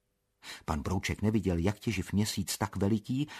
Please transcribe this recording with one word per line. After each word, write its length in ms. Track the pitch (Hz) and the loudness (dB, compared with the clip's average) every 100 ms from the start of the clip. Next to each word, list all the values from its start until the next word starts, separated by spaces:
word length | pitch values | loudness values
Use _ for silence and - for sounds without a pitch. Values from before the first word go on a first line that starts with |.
| _ _ _ _ - - | _ _ _ _ -16 -8
Pan 180 | - 78 | -4 -2
Brouček 400 | 76 92 - - | 0 -2 -2 0
neviděl, 360 | 104 110 92 85 | 2 2 2 2
jak 200 | 90 - | 2 0
těživ 340 | - 95 - | -2 -2 0
měsíc 460 | 98 107 - 87 - | 0 2 0 -2 -2
tak 180 | 107 92 | -2 0
veliký, 520 | 98 110 - 127 147 | 2 2 0 -2 -2